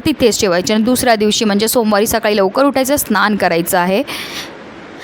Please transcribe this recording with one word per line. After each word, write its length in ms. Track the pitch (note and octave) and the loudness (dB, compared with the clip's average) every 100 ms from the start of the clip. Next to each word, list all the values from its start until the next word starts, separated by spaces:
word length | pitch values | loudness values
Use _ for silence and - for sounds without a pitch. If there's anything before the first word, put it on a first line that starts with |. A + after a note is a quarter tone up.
| D#4 | 0
तिथेच 340 | B3+ A#3+ - | 2 2 2
ठेवायची 320 | G#3 F3 G#3+ | 0 0 0
आणि 100 | G#3+ | 0
दुसऱ्या 320 | A3 B3+ B3 | 2 2 2
दिवशी 300 | A3 G#3+ - | 2 2 0
म्हणजे 240 | G#3+ G3+ A3 | 0 0 2
सोमवारी 380 | B3+ G#3+ G3+ A#3 | 0 2 2 2
सकाळी 300 | A3+ A3 G#3 | 0 0 2
लवकर 280 | F#3+ A3+ | 2 2
उठायचं, 320 | C#4 C4 C4 C#4+ | 2 2 0 0
स्नान 400 | - G3 G#3 G3 | 0 0 2 2
करायचं 420 | F3+ E3+ E3+ F3+ | 0 0 0 0
आहे. 240 | F3+ G3 C#4+ - - - - - - - - - | 0 0 -2 -8 -12 -12 -14 -16 -18 -18 -18 -16